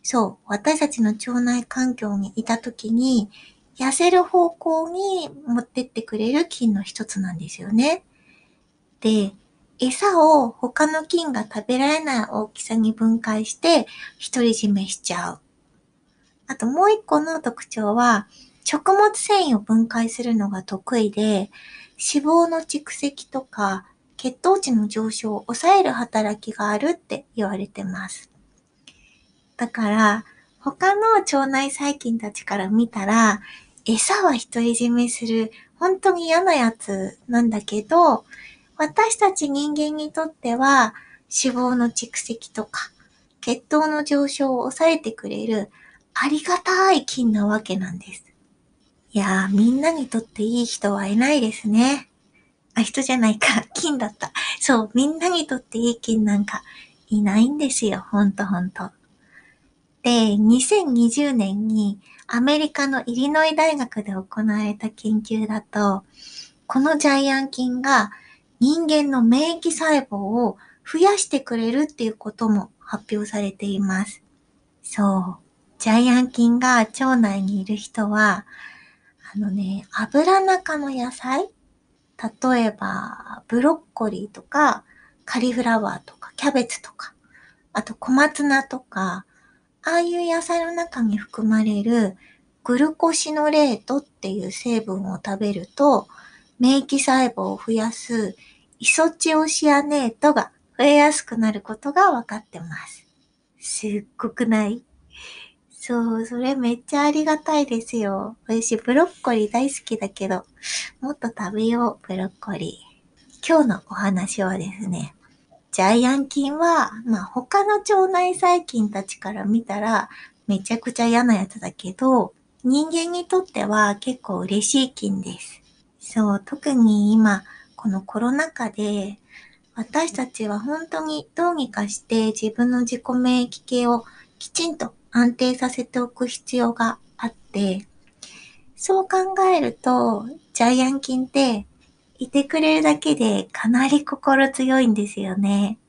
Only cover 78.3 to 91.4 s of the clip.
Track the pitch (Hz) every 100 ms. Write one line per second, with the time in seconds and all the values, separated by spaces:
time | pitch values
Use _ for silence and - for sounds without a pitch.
78.3 | 190 - - - - - _ _ _ -
79.3 | 202 208 196 190 196 - - 220 277 339
80.3 | 381 381 370 349 311 285 262 247 254 247
81.3 | 269 403 _ _ _ _ _ _ - 226
82.3 | _ 254 247 226 208 196 190 - - -
83.3 | - - 233 277 330 _ - 220 190 208
84.3 | - _ 277 294 - _ _ _ _ -
85.3 | 254 247 240 240 226 202 - - _ -
86.3 | - 285 285 233 - - - - _ _
87.3 | _ - _ _ 202 - 226 - 262 302
88.3 | 294 285 269 269 262 _ - 190 180 -
89.3 | _ _ _ _ _ - 339 349 349 339
90.3 | 330 339 339 339 339 339 254 226 208 -
91.3 | -